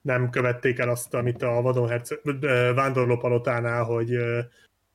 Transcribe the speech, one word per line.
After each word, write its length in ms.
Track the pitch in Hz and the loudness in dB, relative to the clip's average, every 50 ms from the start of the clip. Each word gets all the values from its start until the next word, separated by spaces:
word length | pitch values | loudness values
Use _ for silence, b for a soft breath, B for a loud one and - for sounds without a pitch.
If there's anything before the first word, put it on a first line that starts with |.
nem 280 | _ 139 127 123 127 123 | _ -2 0 0 0 0
követték 500 | 120 135 123 123 120 120 - 135 123 123 | 0 0 0 0 0 2 0 -2 0 0
el 100 | 127 120 | 0 -2
azt, 240 | 123 117 - - - | -2 -4 -4 -6 -4
amit 280 | 127 123 123 120 120 | -2 -2 -2 -2 -2
a 200 | - 123 120 120 | -2 0 0 2
vadonherce-, 580 | 120 127 123 123 120 113 120 120 120 - 151 151 - | 2 2 2 2 0 0 0 -4 -4 -6 -10 -6 -4
ö, 480 | 147 143 135 143 143 127 123 123 123 123 | -4 -4 -2 0 0 2 4 4 2 2
vándorlópalotánál, 1080 | 127 135 135 131 127 127 120 123 120 - 127 120 120 120 139 123 120 117 120 117 120 117 | 2 2 2 2 2 2 2 2 0 2 2 0 2 2 0 -2 0 0 -2 0 0 0
hogy, 300 | 113 117 117 117 117 123 | 0 0 -2 0 0 0
ö, 260 | 120 120 117 117 120 120 123 b b b b _ _ _ _ | -2 0 0 -2 -2 -4 -6 b b b b _ _ _ _